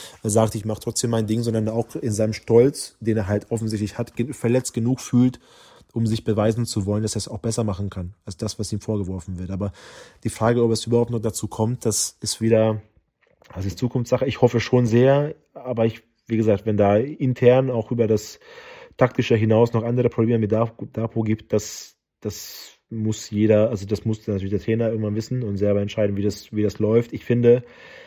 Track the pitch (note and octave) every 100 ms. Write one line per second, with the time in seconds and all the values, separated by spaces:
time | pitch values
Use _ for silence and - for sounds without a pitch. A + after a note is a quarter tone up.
0 | - - A2 A2 A2 G#2+ G#2+ G#2+ - -
1 | A#2+ A2+ G#2+ A2 A#2 A2 G#2+ A#2 - D#3
2 | A#2+ G#2 A2 G#2+ - A2+ C3+ C#3+ - _
3 | A2 A2 F#2+ G#2 - A2+ A2 G#2+ G#2 -
4 | A#2 - A#2+ C3 A#2 B2+ - A#2+ A#2 C3
5 | - B2 B2+ - _ - - - _ A#2
6 | A2+ A2 - G#2+ G#2+ A2+ A2+ A2 F#2+ G#2
7 | G#2+ G#2+ - A2 A#2 A2+ G#2+ G2 G2+ G2
8 | F2 - - - A2 - G#2+ G#2 - G#2+
9 | F#2 F#2+ - F2+ F2+ F#2+ G2+ - - -
10 | - _ A#2 - A2+ A#2+ A#2 A2 A#2 A#2
11 | A#2 A#2+ A2 - G#2+ - A2 B2 A#2 G#2
12 | - - A2+ - A2+ A2+ A2 G#2+ - _
13 | _ _ _ _ _ F2+ F#2+ - A#2+ B2+
14 | A#2 B2 B2+ - B2 A#2 - B2+ A#2+ A#2
15 | C3 C#3 D3 - _ C#3 B2+ A#2 A2+ -
16 | _ _ - A2+ A2 G2+ A2 G#2 G2+ G#2
17 | C#3 D#3 C3+ B2 A#2+ B2+ C3 A#2 - A#2+
18 | A2 G#2+ - - - - - - - -
19 | B2 - A#2 A#2 A2 A2 A#2 A2+ A#2 B2
20 | A#2+ - A2+ A#2 G#2 A2 A2+ - - -
21 | A2+ A2+ A2 A2 - G#2+ - - - _
22 | _ _ G#2+ - - - - _ _ A2+
23 | A2 A2 - G#2 G#2+ G#2+ A2 G#2+ G2 G#2
24 | A2+ G#2+ - G2 F#2+ G2+ - A2+ A2+ A2
25 | G#2+ G#2+ A2 B2+ A2+ G2 G2+ G2+ G2+ -
26 | G2+ G2+ G2+ - - G#2+ G#2 - G#2+ A#2
27 | A#2 - - A#2+ A#2+ B2 - - - -